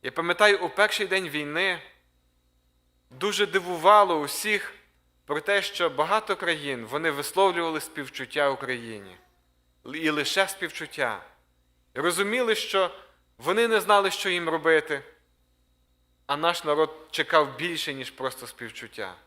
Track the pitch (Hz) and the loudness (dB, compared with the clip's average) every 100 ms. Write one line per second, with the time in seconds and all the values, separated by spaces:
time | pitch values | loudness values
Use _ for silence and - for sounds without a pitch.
0 | 127 - 170 175 208 196 175 - 208 - | -6 -4 -2 4 6 4 0 0 0 0
1 | 196 190 175 151 147 156 190 170 - _ | -2 -2 -2 -6 -4 -2 -2 -4 -10 _
2 | _ _ _ _ _ _ _ _ _ _ | _ _ _ _ _ _ _ _ _ _
3 | _ 127 190 202 202 185 180 175 170 208 | _ -6 -4 0 0 0 -2 2 8 8
4 | 196 160 143 - 214 208 - - _ _ | 6 2 -2 -4 -2 -2 -4 -16 _ _
5 | _ _ - 147 175 202 - - 170 143 | _ _ -6 -4 0 0 0 -2 -2 0
6 | 160 214 214 185 175 156 143 127 110 139 | 0 0 0 -4 -2 -2 -4 -6 -6 -4
7 | 165 143 143 185 196 175 165 156 - - | -2 -2 -2 2 4 2 -2 -4 -8 -12
8 | 131 - 131 151 143 135 131 127 117 107 | -12 -12 -6 0 0 0 -6 -6 -8 -14
9 | 95 92 _ _ _ _ _ _ 117 151 | -16 -20 _ _ _ _ _ _ -14 -4
10 | 160 151 139 190 190 - 170 - 156 - | -2 0 0 0 0 -2 -10 -10 -12 -4
11 | 123 101 - _ _ _ _ _ _ - | -4 -4 -12 _ _ _ _ _ _ -2
12 | 165 170 202 240 240 214 - 196 180 - | -2 0 -2 0 0 -2 0 0 0 -4
13 | - _ _ _ 131 202 233 220 185 208 | -20 _ _ _ -2 2 4 2 6 4
14 | 196 - 196 175 165 160 160 156 151 143 | 4 -2 -2 -2 -2 0 4 4 4 -6
15 | - _ _ _ _ _ _ _ _ _ | -8 _ _ _ _ _ _ _ _ _
16 | _ _ - 143 165 175 156 147 156 - | _ _ -6 0 0 0 0 2 2 -2
17 | - - 151 165 143 127 170 160 - 135 | -10 -6 4 4 4 -2 -6 -6 -6 -8
18 | 127 - 131 - 120 - 117 - 113 - | -12 -8 -8 -8 -16 -14 -14 -14 -14 -10
19 | 98 90 | -10 -12